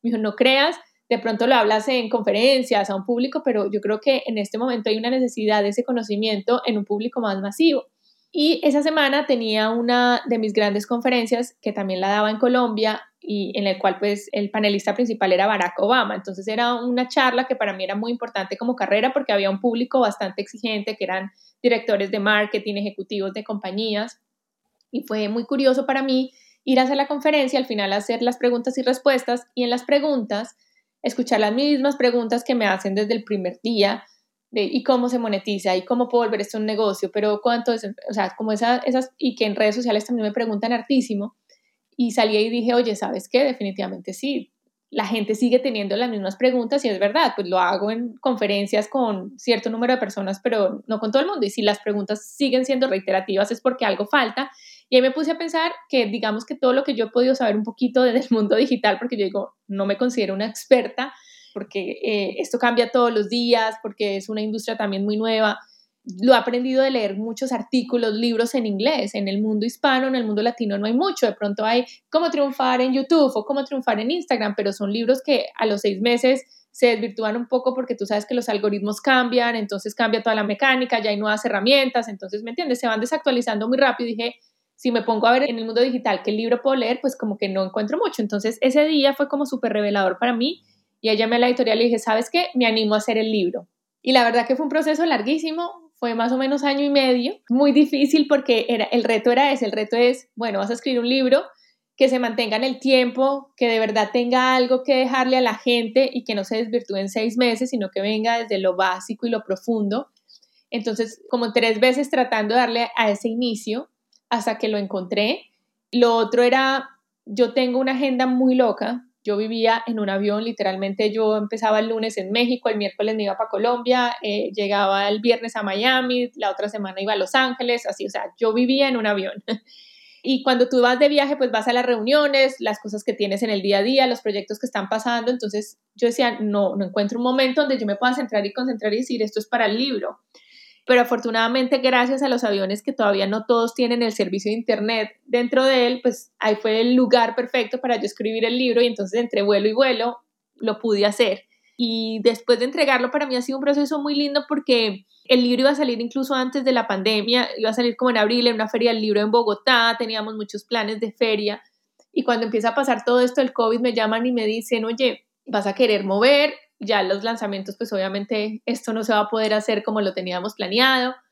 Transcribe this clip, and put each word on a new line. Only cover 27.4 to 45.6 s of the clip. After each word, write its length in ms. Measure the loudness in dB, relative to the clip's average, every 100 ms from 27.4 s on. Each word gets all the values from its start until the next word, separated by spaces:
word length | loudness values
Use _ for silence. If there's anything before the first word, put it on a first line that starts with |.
| 2 0
al 60 | -2
final 280 | -2 0
hacer 280 | -2 -2 -2
las 160 | -2 0
preguntas 400 | 0 0 -2 -2
y 40 |
respuestas, 640 | -2 2 2 2 0 -6 -4 -4
y 80 |
en 60 | -2
las 140 | -2
preguntas 720 | 2 2 2 -2 -2 -6 -6 _ _ _ _ _
escuchar 360 | -6 -4 0 2
las 140 | 2
mismas 420 | 2 2 2 0 2
preguntas 480 | 0 2 0 -2
que 120 | 0 0
me 120 | 2
hacen 260 | 0 -2 -2
desde 180 | 0
el 100 | -2
primer 360 | -2 -4 -4 -6
día, 400 | -4 2 2 0 -10 _ _ _ _
de, 120 | -4
¿y 200 | -2 -2
cómo 240 | 2 2 2
se 80 | -2
monetiza? 580 | -2 -4 -2 -2 0 -2
¿Y 80 | 0
cómo 240 | -2 2
puedo 160 | 2 2
volver 160 | -2
esto 160 | -4 -4
un 80 | -4
negocio? 440 | 0 0 0 -4
¿Pero 280 | -2 0 0
cuánto 300 | 0 0 0
es? 120 | -2 -4 -10 -8
O 40 |
sea, 220 | -4 -4 -4
como 140 | -4
esa, 260 | 0 2 0
esas, 320 | 0 -2 -2 _
y 180 | -4 -2
que 100 | -4
en 100 | 2
redes 200 | 0 0
sociales 300 | 0 -2 0
también 220 | -2 -2
me 60 |
preguntan 400 | -2 -4 -2 -2
hartísimo, 640 | -4 0 0 0 -4 -6 _ _ _ _ _ _ -2
y 140 | 0
salí 260 | 2 2 2
y 120 | 2
dije, 240 | 0 2
"Oye, 220 | 2 2 -2
¿sabes 340 | -4 -6 0
qué? 140 | 2
Definitivamente 680 | 2 0 -6 -4 -6 -6 -10
sí, 380 | -8 -4 -4 -8 _ _ _ _
la 160 | -4 -2
gente 300 | -2 -2 0
sigue 240 | 4
teniendo 360 | 4